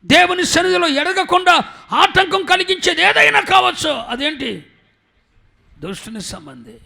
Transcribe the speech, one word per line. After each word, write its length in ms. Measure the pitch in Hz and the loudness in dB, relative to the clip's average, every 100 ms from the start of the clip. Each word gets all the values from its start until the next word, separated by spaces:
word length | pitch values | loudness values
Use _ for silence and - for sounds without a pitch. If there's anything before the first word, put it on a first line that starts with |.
దేవుని 400 | 175 294 359 359 | 4 4 4 0
సన్నిధిలో 440 | 339 320 370 359 339 | 0 0 2 2 0
ఎడగకుండా 720 | 277 311 381 359 359 359 330 - - - | 0 -2 -2 0 2 4 2 0 -12 -6
ఆటంకం 520 | 262 381 381 381 392 | 0 2 2 0 -2
కలిగించేది 580 | 339 370 370 370 - 320 | 0 0 0 -2 0 0
ఏదైనా 380 | 370 427 - 427 | 2 4 2 2
కావచ్చు, 500 | - 381 370 339 311 | 2 2 2 -2 -4
అదేంటి? 760 | 262 226 240 285 302 262 185 147 _ _ _ _ _ _ _ _ _ _ _ | -6 -6 -6 -6 -6 -8 -10 -14 _ _ _ _ _ _ _ _ _ _ _
దుష్టుని 420 | 165 196 - 220 | -12 -12 -12 -12
సంబంధి. 580 | 180 185 151 131 113 113 | -12 -12 -16 -20 -20 -20